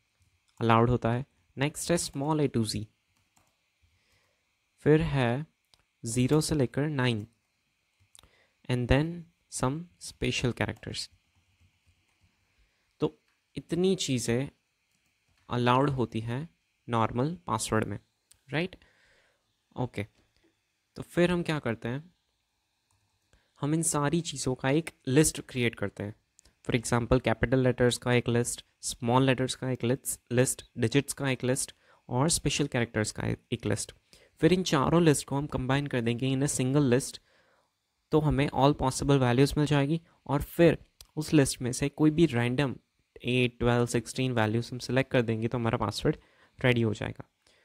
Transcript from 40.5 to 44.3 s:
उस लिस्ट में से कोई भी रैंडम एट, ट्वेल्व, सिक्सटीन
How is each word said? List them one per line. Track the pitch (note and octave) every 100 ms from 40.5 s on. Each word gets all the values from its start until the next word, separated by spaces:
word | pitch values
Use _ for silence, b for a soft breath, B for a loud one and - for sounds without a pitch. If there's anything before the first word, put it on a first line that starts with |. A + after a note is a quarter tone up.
| - E3+ B2+ _ - - -
उस | D3+
लिस्ट | D#3 C3+ -
में | B2
से | C3 C#3+
कोई | - D#3
भी | D#3 E3
रैंडम | A#2+ A#2+ B2+ C#3 - _ _ _ -
एट, | A#2+ B2+ B2 -
ट्वेल्व, | A#2+ A#2+ A#2+
सिक्सटीन | A#2+ A#2 - C3